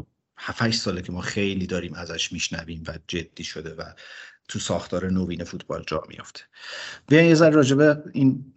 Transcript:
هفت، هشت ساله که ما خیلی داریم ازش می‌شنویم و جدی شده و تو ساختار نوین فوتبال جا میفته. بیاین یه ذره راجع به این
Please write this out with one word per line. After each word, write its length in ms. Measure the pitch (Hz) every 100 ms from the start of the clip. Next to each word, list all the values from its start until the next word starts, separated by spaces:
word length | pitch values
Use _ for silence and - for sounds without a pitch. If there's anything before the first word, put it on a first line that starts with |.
| - _ _ -
هفت، 240 | - -
هشت 200 | 117 110
ساله 200 | 104 92
که 100 | 87
ما 100 | 90
خیلی 460 | - 104 101 95 90
داریم 260 | 90 85
ازش 380 | 80 85 82 -
می‌شنویم 520 | 87 - 82 80 80 80
و 60 | 80 -
جدی 360 | 87 82 -
شده 300 | 78 80 80 82
و 80 | 78 - - - - _ -
تو 120 | 104
ساختار 500 | - 85 - 90 92
نوین 340 | 92 87 85
فوتبال 400 | 85 90 - 80 -
جا 160 | 78 -
میفته. 320 | - - - - - - - - - -
بیاین 220 | 151 170
یه 60 | 156
ذره 200 | 160 151
راجع 200 | 131 139
به 280 | 151 147 -
این 400 | - 135 139 -